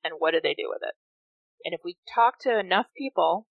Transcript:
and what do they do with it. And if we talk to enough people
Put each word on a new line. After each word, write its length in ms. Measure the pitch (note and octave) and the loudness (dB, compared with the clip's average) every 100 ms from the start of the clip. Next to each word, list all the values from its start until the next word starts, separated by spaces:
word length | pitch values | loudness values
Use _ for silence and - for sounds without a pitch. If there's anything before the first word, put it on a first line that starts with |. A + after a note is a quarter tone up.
and 120 | D#3+ D#3+ | -10 -2
what 140 | D#3+ | 0
do 80 | D#3+ | 0
they 120 | - | 0
do 140 | D3 - | -4 -6
with 140 | - | -6
it. 120 | - - _ _ _ _ _ _ | -8 -12 _ _ _ _ _ _
And 100 | - | -10
if 60 | E3+ | -8
we 120 | F3 F3+ - | -10 -14 -6
talk 240 | - A#3 - | 2 2 2
to 180 | C4 A3 | 0 0
enough 280 | F#3+ F#3+ A#3+ - | 2 0 0 -6
people 520 | C4+ - E3 F3+ A3 | -4 2 2 2 -4